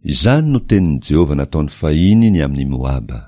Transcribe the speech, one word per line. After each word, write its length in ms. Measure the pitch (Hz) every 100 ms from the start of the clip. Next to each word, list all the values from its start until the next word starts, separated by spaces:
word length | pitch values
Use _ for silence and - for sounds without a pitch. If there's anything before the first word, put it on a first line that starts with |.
Izany 440 | - 69 110 139 156
no 100 | 131
tenin'i 420 | - 104 87 69
Jehovah 360 | - 76 82 71
nataony 320 | 69 80 73
fahiny 600 | - 80 78 92 110 113
ny 100 | 92
amin'ny 220 | 71 69 67
Moaba. 500 | 65 65 67 53 58